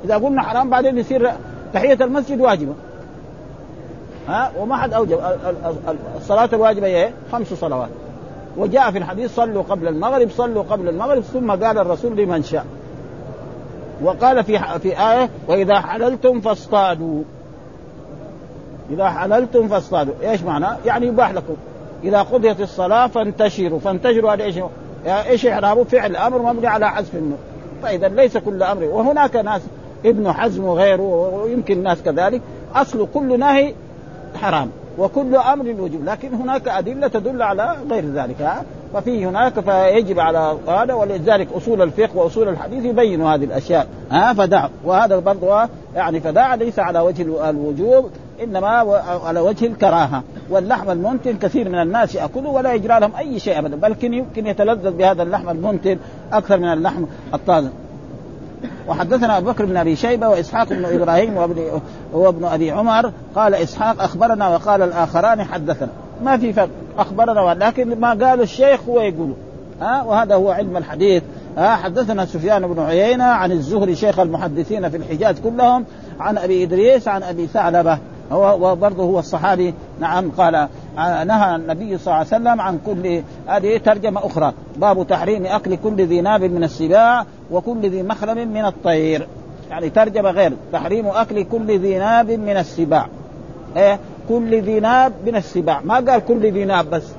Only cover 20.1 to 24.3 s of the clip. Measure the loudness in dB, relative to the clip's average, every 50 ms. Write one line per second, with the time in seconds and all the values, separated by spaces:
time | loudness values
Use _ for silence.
20.1 | -4 -4 -2 -2 -2 -2 -2 -2 -2 0 0 -2 -2 -2 0 0 0 2 0 2
21.1 | 4 4 4 4 2 -4 -6 -6 -10 -10 -10 -18 -18 -16 -16 -16 -16 -6 -2 2
22.1 | 2 2 2 2 2 4 4 4 2 2 -4 -6 -2 -2 0 2 4 4 4 2
23.1 | 2 -2 -2 -2 2 2 2 2 2 0 -2 -2 -2 -2 -2 -2 -2 0 2 2
24.1 | 4 6 6 4